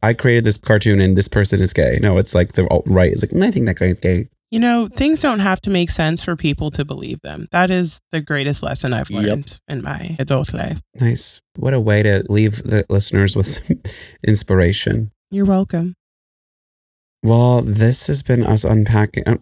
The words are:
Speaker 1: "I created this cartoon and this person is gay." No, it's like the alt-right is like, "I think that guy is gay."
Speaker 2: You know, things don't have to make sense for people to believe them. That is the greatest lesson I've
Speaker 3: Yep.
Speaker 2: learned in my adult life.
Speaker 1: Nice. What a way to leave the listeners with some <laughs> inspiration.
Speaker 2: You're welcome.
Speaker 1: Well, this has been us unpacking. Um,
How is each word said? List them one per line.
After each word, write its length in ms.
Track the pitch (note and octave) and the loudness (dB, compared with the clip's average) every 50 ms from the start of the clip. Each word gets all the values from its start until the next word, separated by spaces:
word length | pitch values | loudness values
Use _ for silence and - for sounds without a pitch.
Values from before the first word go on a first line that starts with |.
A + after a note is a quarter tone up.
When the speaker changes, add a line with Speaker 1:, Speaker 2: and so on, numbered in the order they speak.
Speaker 1:
"I 120 | - A2 A#2 | 0 0 0
created 300 | - - B2+ A#2 A#2+ A2+ | 0 2 2 2 2 2
this 140 | A2 G2+ | 2 0
cartoon 420 | - - - A2 G#2 - A2+ G2+ G2 | 0 -2 0 0 2 2 2 4 4
and 160 | F#2+ F#2 F#2+ | 4 4 4
this 120 | F#2+ G2 | 2 0
person 340 | - - G#2+ G2+ - G#2 F#2+ | 0 0 0 0 2 2 0
is 100 | F#2+ F2 - | 0 0 2
gay." 260 | - D2+ B1 B1+ - | 2 0 2 2 2
No, 160 | - G#2 F2+ | 2 2 2
it's 160 | F#2 G2+ - - | 2 0 2 2
like 180 | F2+ F2 - - | 0 0 0 0
the 140 | - F#2 - | -2 0 2
alt-right 440 | - - - E2+ F#2+ F2+ F2+ E2 - | 0 0 0 2 2 4 4 4 2
is 100 | - - | 0 -2
like, 100 | - - F3 | -2 0 0
"I 100 | G3 B3+ | 2 2
think 140 | F#3+ - A#2+ | 2 0 0
that 100 | G#2 F2+ | -2 -2
guy 100 | - F2+ | 0 0
is 120 | F#2 F2 - | 0 0 0
gay." 280 | - F#2 F2+ F2+ A2+ - _ _ _ - | 0 0 0 0 -2 -6 _ _ _ -6
Speaker 2:
You 80 | A3+ A3+ | -2 0
know, 280 | A#3 A#3+ A#3+ A#3+ A3+ | 0 2 2 0 -2
things 340 | F#3+ - - C4+ D4 D#4+ D4+ | -4 -4 -2 0 0 0 0
don't 180 | - C#4 A#3 G3+ | 0 -2 0 0
have 220 | G3 G3 F#3+ - | 0 0 0 -2
to 80 | - G3+ | -2 -2
make 200 | G3 F3+ F3 E3 | 0 0 0 -2
sense 340 | - - D#3+ D#3 E3 E3+ - | -2 -2 -2 -2 -2 -4 -4
for 120 | - E3+ | -6 -6
people 340 | D3+ - D3 C#3+ - D3 D3+ | -4 -2 -4 -2 -2 -4 -6
to 120 | - - C#3+ | -4 -6 -6
believe 360 | D3 C3+ - - A2+ B2 D3+ | -6 -8 -10 -10 -10 -10 -12
them. 260 | - - D2+ - - - | -12 -14 -12 -12 -10 -4
That 180 | - F3 F#3 F#3 | 0 0 2 2
is 280 | F#3 F3+ F3+ D#3 - - _ - | 2 0 -2 -2 -6 -10 _ -8
the 100 | - D#3+ | -8 -8
greatest 400 | D3 - D3+ C#3+ C#3 C#3+ C#3+ - - | -4 -4 -4 -2 -2 -2 -4 -4 -4
lesson 280 | C3+ C3+ C3 - B2+ B2 | -6 -6 -4 -4 -4 -2
I've 160 | A2 - - | -4 -4 -6
Speaker 3:
Yep. 140 | G2+ G2+ G#2 | -4 -2 -2
Speaker 2:
learned 360 | G2+ G#2+ C#3+ C#3+ - - - _ | -2 -2 -2 -6 -10 -16 -18 _
in 140 | - D3 B2+ - | -10 -10 -8 -8
my 320 | D#3+ D3 - - - E3 D#3 | -8 -10 -10 -10 -10 -8 -6
adult 340 | C3+ C#3+ C#3 B2+ - - - | -4 -2 -2 -2 -2 -4 -6
life. 260 | - - - D#3+ - - _ - - | -6 -6 -6 -8 -10 -12 _ -4 0
Speaker 1:
Nice. 420 | B2+ A#2 A#2 - - - - - _ _ - | 0 0 0 0 -2 -4 -4 -8 _ _ -10
What 180 | F#2+ - B2+ C3+ | -4 -2 0 0
a 60 | B2 | 0
way 240 | G#2+ G#2+ G#2 G#2+ G#2+ | 2 2 2 4 4
to 200 | G#2 G2+ F#2+ - - | 2 2 0 0 0
leave 340 | G2+ G#2+ A2 G#2+ G#2+ A2+ - | 2 2 2 2 0 -4 -4
the 220 | - G#2+ G#2 F#2+ - | -2 0 0 0 0
listeners 460 | G2+ G2+ G2+ - G2 G2 G2 F#2+ - | 0 0 0 2 2 2 2 2 2
with 120 | G2+ F#2+ | 0 0
some 340 | - - - - - - - - F#2+ - - | -2 -2 -4 -2 -4 -4 -4 -4 -16 -16 -16
<laughs> 260 | - - - - - | -20 -20 -14 -4 0
inspiration. 840 | G#2+ G#2+ G2+ - - G2 F#2 F2 E2+ G2+ - - - G#2 A2+ A2 G#2 _ _ _ - | 2 2 2 2 2 2 4 4 2 2 0 -2 -2 -2 -2 -4 -6 _ _ _ -8
Speaker 2:
You're 140 | G3 G3 G3+ | -4 0 0
welcome. 480 | F#3+ F#3+ F#3+ G3 - - E3 E3+ F3+ F3+ _ _ _ _ _ _ _ _ _ _ _ _ _ _ _ _ _ _ _ _ _ _ _ _ - - | 2 2 0 0 -2 -4 -4 -4 -6 -8 _ _ _ _ _ _ _ _ _ _ _ _ _ _ _ _ _ _ _ _ _ _ _ _ -4 2
Speaker 1:
Well, 380 | A2 A2+ A#2 A#2+ B2 B2 A#2+ | 4 4 6 6 4 4 2
this 460 | A#2 A2+ G2+ G#2+ A2+ A#2 B2+ - - | 2 0 2 2 2 2 2 0 -2
has 140 | - D3 C#3 | -2 -2 -4
been 220 | - - B2+ A#2+ A2 | 0 0 0 0 2
us 200 | - G#2+ G#2 - | 0 0 0 2
unpacking. 600 | - A2 A2 G#2 G#2+ A2+ G#2 G#2+ G#2 - - - | 2 2 2 2 2 2 2 2 0 -2 -4 0
Um, 120 | A2 A#2 - | 0 -2 -2